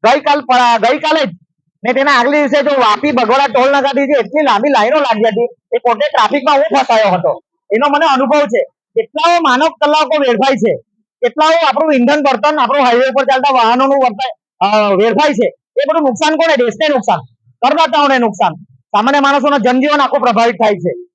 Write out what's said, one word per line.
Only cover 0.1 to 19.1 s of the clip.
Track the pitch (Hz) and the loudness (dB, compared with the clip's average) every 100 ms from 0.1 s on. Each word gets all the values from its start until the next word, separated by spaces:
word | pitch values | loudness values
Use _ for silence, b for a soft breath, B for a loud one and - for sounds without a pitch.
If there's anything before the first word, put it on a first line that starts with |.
| 277 294 294 | 0 0 -2
પર-, | 254 254 247 233 226 | 0 0 2 2 0
ગઈકાલે | 277 311 311 262 | -2 -2 -2 -2
જ | 165 _ _ _ _ | -8 _ _ _ _
ને | 220 | -4
તેના | 254 277 | -2 0
આગલે | 269 240 294 | 0 0 0
દિવસે | 285 285 | 0 0
જો | 277 277 | 0 0
વાપી | 233 208 294 | 0 0 -2
બગોડા | 254 226 262 277 | -2 0 0 0
ટોલ | 247 262 | 0 2
નાકાથી | 277 269 269 277 | 0 0 -2 0
જે | 285 | 0
એટલી | 190 285 | 0 -2
લાંબી | 285 208 269 | 0 0 0
લાઈનો | 262 214 302 | 0 2 0
લાગી | 277 214 | 0 0
હતી, | 226 208 240 - _ 240 | -2 -2 -6 -8 _ -4
એ | |
પોતે | 247 254 | -2 -2
ટ્રાફિકમાં | 294 - 214 285 262 285 | -2 0 0 0 0 0
હું | |
ફસાયો | 311 277 262 220 - | 0 -2 0 0 2
હતો, | 180 165 - _ _ _ | 0 -2 -4 _ _ _
એનો | 214 285 | -2 0
મને | 285 320 | 0 0
અનુભવ | 262 262 294 285 | 0 0 0 0
છે. | 220 156 _ _ - | -2 -4 _ _ -6
કેટલાઓ | - 294 330 349 | -4 -2 0 2
માનવ | 311 247 320 | 2 2 0
કલાકો | 320 294 311 302 311 | 0 0 0 0 0
વેડફાય | 277 233 269 277 | 0 0 0 0
છે, | 208 160 - _ _ _ | -2 -4 -8 _ _ _
કેટલાઓ | 240 233 311 330 311 | -6 0 2 2 0
આપણું | 269 320 | 0 0
ઈંધણ | 277 240 302 | 2 2 2
બળતણ, | 277 240 294 302 | 0 0 0 0
આપણું | 240 277 254 | -2 0 2
હાઈવે | 240 262 | 2 0
ઉપર | 277 | 0
ચાલતા | 277 262 277 | 0 0 0
વાહનોનું | 262 226 247 269 277 | 2 2 2 2 2
વર્તાય, | 254 208 262 - _ _ 196 | 0 -2 -10 -10 _ _ 0
અ, | 214 208 | 2 2
વેડફાય | 190 220 214 302 | 2 2 2 0
છે. | 220 208 | 0 -2
એ | - _ - 285 | -4 _ -4 0
બધું | 320 | 0
નુકસાન | 285 220 302 311 | 0 0 -2 0
કોને? | 330 285 240 | 0 2 0
દેશને | 214 311 | -2 -2
નુકસાન, | 277 202 175 - _ _ _ | -2 0 -4 -4 _ _ _
કરદાતાઓને | 247 294 320 311 285 262 | -2 0 0 2 2 2
નુકસાન, | 233 185 190 - - | 0 -2 -4 -4 -18
સામાન્ય | _ _ 202 233 | _ _ -2 0